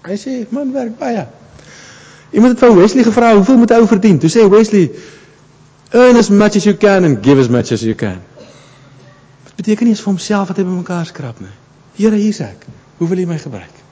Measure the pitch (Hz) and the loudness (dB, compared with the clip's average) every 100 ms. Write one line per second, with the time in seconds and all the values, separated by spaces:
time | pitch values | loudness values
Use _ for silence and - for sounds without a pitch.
0 | - 202 269 254 208 254 277 269 240 226 | -12 -12 -10 -12 -10 -8 -8 -8 -10 -10
1 | 262 226 127 - - - - - - - | -8 -8 -10 -18 -20 -20 -20 -20 -20 -20
2 | - - _ - 247 240 247 196 208 269 | -20 -20 _ 0 2 4 4 6 4 2
3 | 233 220 233 208 190 262 233 233 226 220 | 0 2 2 2 4 2 4 2 2 2
4 | 214 151 156 233 208 208 214 202 156 - | 2 2 0 2 4 4 2 0 -2 -6
5 | - - _ _ _ _ _ _ _ 233 | -20 -20 _ _ _ _ _ _ _ 2
6 | 247 240 208 202 208 208 208 175 208 190 | 4 4 2 2 2 0 -2 0 2 2
7 | 170 117 113 139 123 120 - 113 113 107 | 0 0 2 2 2 -2 -2 -6 -4 -6
8 | 107 92 - - - - _ _ _ _ | -8 -10 -18 -20 -20 -20 _ _ _ _
9 | - _ _ _ - - 208 214 240 208 | -20 _ _ _ -20 -10 -4 -2 0 -2
10 | - 185 - 208 190 185 185 185 175 175 | -4 -6 -4 -4 -4 -6 -6 -6 -8 -8
11 | 165 - 135 117 95 101 _ _ _ - | -10 -12 -16 -16 -20 -20 _ _ _ -2
12 | 214 214 208 202 110 - - - _ _ | 0 0 -2 -4 -10 -14 -20 -20 _ _
13 | 170 185 175 160 151 107 85 _ _ | -6 -4 -6 -8 -10 -16 -18 _ _